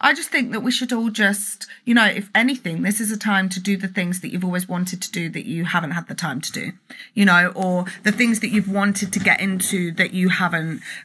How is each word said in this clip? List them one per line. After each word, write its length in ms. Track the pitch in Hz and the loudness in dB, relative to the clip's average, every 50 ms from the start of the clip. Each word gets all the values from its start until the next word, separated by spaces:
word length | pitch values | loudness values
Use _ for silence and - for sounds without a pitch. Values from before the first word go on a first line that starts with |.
I 120 | - 277 285 | 2 2 2
just 160 | 302 330 - | 2 -2 -2
think 240 | - 302 254 - - | -2 -2 0 -2 -2
that 80 | 220 | -2
we 100 | 233 247 | 0 0
should 220 | 247 - 254 247 254 | 0 0 -2 -2 -2
all 160 | 226 226 233 | -2 -2 -2
just, 580 | 214 220 214 196 202 202 - - - - - - - - _ | 0 2 2 2 2 0 -2 -4 -6 -8 -12 -14 -18 -6 _
you 100 | - 233 | 2 4
know, 100 | 233 220 | 6 6
if 240 | 202 - - 208 - - | 4 2 0 -4 0 2
anything, 480 | 208 233 254 285 254 - 180 160 165 - | 2 2 2 0 -2 -4 -6 -4 -2 0
this 180 | 185 202 220 | 0 0 0
is 120 | 233 208 220 | -2 -2 -4
a 40 | |
time 320 | 208 - 220 202 190 190 185 | -2 0 0 2 2 2 0
to 100 | 185 190 | -2 -2
do 160 | 185 208 196 | -2 -2 -2
the 120 | 190 190 190 | 0 -2 -4
things 320 | 185 - 180 175 180 180 | -2 -2 -2 -2 -2 -4
that 120 | - - - | -4 -6 -4
you've 120 | 180 180 | -2 -2
always 240 | 185 180 180 180 - | 0 0 -2 -2 -2
wanted 320 | 180 180 180 180 - 180 | -2 -2 -2 -2 -4 -6
to 100 | - - | -8 -6
do 200 | - 180 170 165 | -6 -4 -4 -4
that 160 | - 160 - | -6 -6 -6
you 180 | - 143 165 170 | -6 -4 -2 -2
haven't 280 | 175 - 175 165 147 160 | 0 0 0 0 -2 -4
had 160 | 175 165 - | -6 -6 -8
the 60 | - | -8
time 260 | - 170 160 135 - 160 | -6 -4 -4 -4 -4 -6
to 100 | - - | -6 -6
do, 200 | - - - - - _ - - - - - _ | -6 -6 -6 -8 -10 _ -20 -20 -20 -20 -6 _
you 100 | - 202 | 4 6
know, 280 | 196 175 175 175 180 - | 6 8 6 6 4 2
or 320 | - 190 185 180 180 180 180 - - - | 0 0 0 0 0 -2 -4 -8 -4 -2
the 100 | 214 208 | 0 2
things 280 | - 247 233 226 214 | 2 2 2 2 2
that 80 | - - | 0 0
you've 200 | - 214 190 196 | 2 2 2 2
wanted 440 | 190 196 196 202 196 196 208 190 - | 0 2 2 2 2 0 -2 -2 0
to 80 | 202 | 0
get 200 | - - - - | 2 2 2 2
into 520 | - 190 190 185 - - - 190 175 170 165 | 0 -2 -2 -2 -2 -2 0 -2 -2 -2 0
that 200 | - 185 180 - | 0 -2 0 0
you 160 | 185 180 185 | 2 2 2
haven't, 540 | 180 - 185 175 170 165 156 160 160 - - - - - - | 2 2 0 0 0 -2 -2 -4 -6 -8 -10 -12 -14 -14 -4